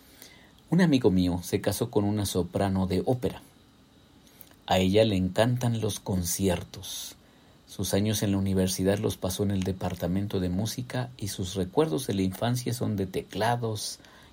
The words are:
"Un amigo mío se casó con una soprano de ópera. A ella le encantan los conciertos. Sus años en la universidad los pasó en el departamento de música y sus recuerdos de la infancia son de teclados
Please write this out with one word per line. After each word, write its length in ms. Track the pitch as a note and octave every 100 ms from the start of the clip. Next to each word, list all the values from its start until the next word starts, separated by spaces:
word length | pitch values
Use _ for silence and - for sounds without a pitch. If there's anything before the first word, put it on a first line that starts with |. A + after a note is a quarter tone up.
| - - - - - - -
"Un 120 | E3+
amigo 300 | F3 C3 A2+
mío 280 | F#2 F2+ F2 -
se 160 | G2+
casó 280 | G#2 G2+ A2+
con 140 | G#2+
una 220 | G2+ G#2+ G2+
soprano 600 | F#2 F2 F#2+ G2 F#2+ F#2
de 160 | F#2 -
ópera. 360 | B2 F2+ - - - _ _ _ _ _ - - - - - -
A 140 | F#2
ella 260 | F#2 G#2 A2+
le 100 | F#2+
encantan 640 | F#2 G#2 A#2+ B2 A#2+ A2+
los 220 | G#2+ -
conciertos. 1120 | - F#2 E2+ - F#2+ E2+ F2+ - F#2 - - - - - - - -
Sus 240 | - G2
años 280 | G2 G#2+ G#2
en 120 | G#2
la 40 | G2
universidad 640 | G2 F#2+ F#2+ - F#2+ G2+
los 160 | G#2+ -
pasó 280 | F#2 F#2
en 80 | G2+
el 120 | G2
departamento 800 | F#2 F#2+ F2+ F2+ F2 F#2+ G2+ G2
de 80 | F2+
música 600 | F#2 A2 - B2 B2+ B2 -
y 140 | G2
sus 260 | - F#2 G2
recuerdos 500 | F2 - D#3 D3+ -
de 80 | G2
la 80 |
infancia 500 | F#2+ F#2 A#2 B2+ A#2+
son 240 | A#2 G#2+ G2+
de 80 | F#2+
teclados 960 | F2 - F#2+ A2 A#2+ A#2 G#2+ - - - - -